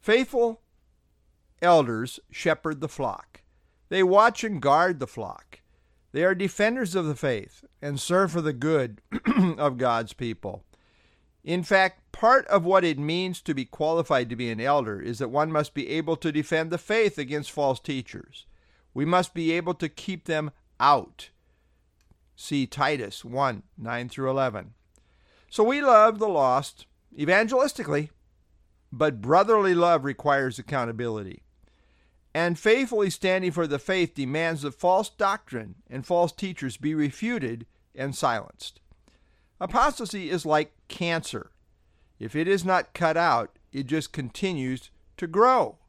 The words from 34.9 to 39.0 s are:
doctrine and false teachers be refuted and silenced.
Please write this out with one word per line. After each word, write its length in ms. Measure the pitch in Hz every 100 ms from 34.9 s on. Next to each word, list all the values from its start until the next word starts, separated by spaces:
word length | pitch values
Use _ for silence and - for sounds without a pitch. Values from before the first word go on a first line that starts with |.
| 190 208
doctrine 680 | _ 196 208 _ 123 110 - _
and 160 | 127
false 260 | - 175 175
teachers 460 | - 190 170 135 -
be 180 | 147
refuted 720 | 156 143 - 220 240 127 120 113 _ _
and 200 | - 139
silenced. 680 | 131 139 117 - - - _ _ -